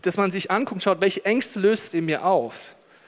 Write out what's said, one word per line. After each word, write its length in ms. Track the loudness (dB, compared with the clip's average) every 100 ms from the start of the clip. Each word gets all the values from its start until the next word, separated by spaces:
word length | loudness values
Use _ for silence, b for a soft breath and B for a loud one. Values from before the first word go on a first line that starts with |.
dass 160 | 0 0
man 140 | 0
sich 180 | -2 -2
anguckt 240 | -2 -2
und 80 | -2
schaut, 180 | 0 2
welche 240 | 2 0 0
Ängste 340 | 0 0 2
löst 260 | 2 2 0
es 80 |
in 120 | -2 -2
mir 200 | 0 2
aus? 480 | 2 0 -8 -14 -18 _ B